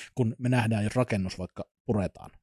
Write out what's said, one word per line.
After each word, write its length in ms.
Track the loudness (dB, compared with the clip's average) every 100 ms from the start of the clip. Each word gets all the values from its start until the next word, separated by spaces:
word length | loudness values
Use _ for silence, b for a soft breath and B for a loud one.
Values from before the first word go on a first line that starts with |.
| B 0
kun 200 | 0 0
me 120 | 2
nähdään, 340 | 2 4 2
jos 120 | 0 0
rakennus 440 | 0 0 -2 -6
vaikka 240 | -10 -10 -14 _ -2
puretaan, 440 | 0 0 -6 -20 -20